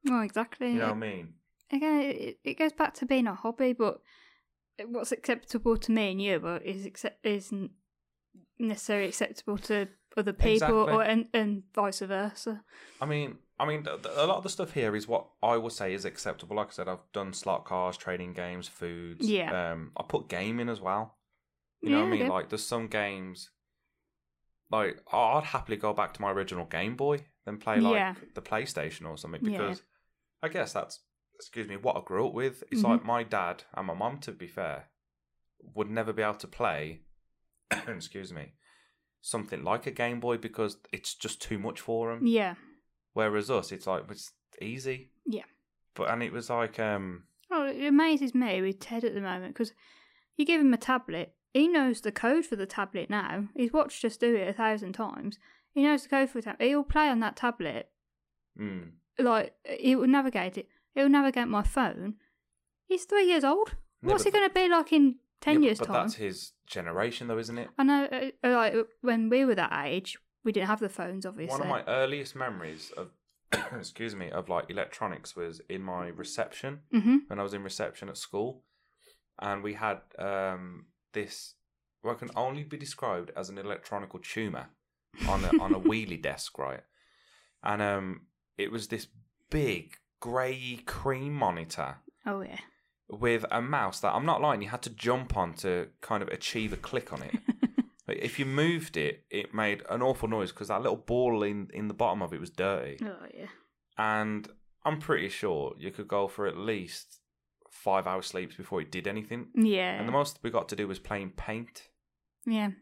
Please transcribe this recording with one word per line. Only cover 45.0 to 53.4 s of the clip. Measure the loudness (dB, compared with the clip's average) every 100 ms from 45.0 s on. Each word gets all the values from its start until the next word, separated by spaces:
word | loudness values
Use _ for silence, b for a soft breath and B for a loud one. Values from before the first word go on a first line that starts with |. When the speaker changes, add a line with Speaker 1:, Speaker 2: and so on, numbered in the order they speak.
| -10 _ -6
Speaker 1:
Yeah. | -6 -8 _ _ _ _ -4
Speaker 2:
But, | 0
and | 0
it | -2
was | -6 -2
like, | 0 0 0
um, | 0 0 -2 -8 -16 _ _
Speaker 1:
Oh, | -2 0
it | -2 6
amazes | 6 8 4 4 2
me | 2 2
with | 0 -2
Ted | -6 -2 -2
at |
the | -2
moment | -4 -4 -6 -4
'cause | -4 _ b b b b b -2
you | 4
give | 6
him | 8
a | 6
tablet, | 4 0 0 -6 -6 _ _
he | 4 6
knows | 6 4 2
the | -2
code | 0 4 4 2
for | -2
the | -2
tablet | -4 -4 -4 -2
now. | -2 -2 -4